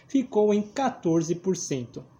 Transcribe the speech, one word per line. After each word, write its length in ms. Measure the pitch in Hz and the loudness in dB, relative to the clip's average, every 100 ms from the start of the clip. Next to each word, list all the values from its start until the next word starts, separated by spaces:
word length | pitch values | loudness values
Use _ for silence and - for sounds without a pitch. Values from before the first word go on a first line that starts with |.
| - | -2
ficou 460 | 277 - 214 208 | -2 0 2 4
em 80 | 208 | 2
quatorze 720 | 208 - 262 254 175 165 160 | 0 -2 -2 -2 0 0 0
por 240 | 170 190 180 | -2 -2 -4
cento. 480 | - 139 120 - 131 _ | -4 -6 -6 -12 -18 _